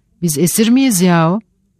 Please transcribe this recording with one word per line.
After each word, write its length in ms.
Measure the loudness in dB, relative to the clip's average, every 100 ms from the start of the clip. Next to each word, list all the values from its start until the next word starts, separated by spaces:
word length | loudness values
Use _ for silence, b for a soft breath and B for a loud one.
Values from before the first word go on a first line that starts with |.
| _ _
Biz 160 | -6 -2
esir 320 | -2 0 0
miyiz 320 | 2 0 0
yahu?" 400 | 2 2 0 -2 -8 _ _ _